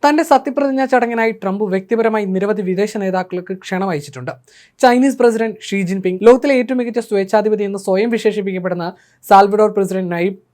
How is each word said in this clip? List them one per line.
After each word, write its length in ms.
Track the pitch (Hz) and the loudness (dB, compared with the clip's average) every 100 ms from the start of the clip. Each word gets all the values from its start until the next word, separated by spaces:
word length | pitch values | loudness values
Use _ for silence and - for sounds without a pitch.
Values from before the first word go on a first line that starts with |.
തന്റെ 220 | 285 302 320 | 2 0 4
സത്യപ്രതിജ്ഞാ 520 | 269 - 269 277 262 262 | 2 2 -2 -2 -2 0
ചടങ്ങിനായി 400 | 254 233 233 226 220 | 0 0 0 -2 -2
ട്രംപ് 240 | 196 190 208 | -6 -4 -2
വ്യക്തിപരമായി 540 | 190 190 226 226 220 202 190 | -4 -2 0 0 0 -2 -2
നിരവധി 300 | 202 208 185 | -2 -2 -2
വിദേശ 280 | 185 214 214 190 | -2 -4 -4 -4
നേതാക്കൾക്ക് 480 | 185 185 180 180 190 | -4 -4 -10 -10 -12
ക്ഷണം 260 | - 185 190 | -8 -6 -4
അയച്ചിട്ടുണ്ട്. 420 | 160 143 127 127 - _ _ _ _ | -6 -8 -14 -14 -14 _ _ _ _
ചൈനീസ് 360 | 254 247 277 262 | 4 4 2 2
പ്രസിഡന്റ് 440 | 247 220 226 214 - | 2 2 -4 -6 -6
ഷീ 120 | 196 190 | -4 -2
ജിൻപിങ്, 300 | 196 185 185 208 | -2 -4 2 4
ലോകത്തിലെ 280 | 247 294 269 | 6 4 0
ഏറ്റവും 180 | 240 262 | 0 -4
മികച്ച 200 | 240 233 226 | -4 -6 -4
സ്വേച്ഛാധിപതി 560 | 202 190 214 208 214 202 | -4 0 0 0 -2 -4
എന്ന് 100 | 196 196 | -6 -2
സ്വയം 220 | 190 226 226 | 0 0 0
വിശേഷിപ്പിക്കപ്പെടുന്ന 680 | 220 208 196 185 180 175 175 185 _ _ - | 0 -2 -4 -4 -6 -6 -8 -10 _ _ 4
സാൽവഡോർ 420 | 196 202 208 214 208 | 6 6 4 2 2
പ്രസിഡന്റ് 360 | 190 190 185 170 | -2 -2 -4 -2
നയീബ് 220 | 180 196 _ | -4 -4 _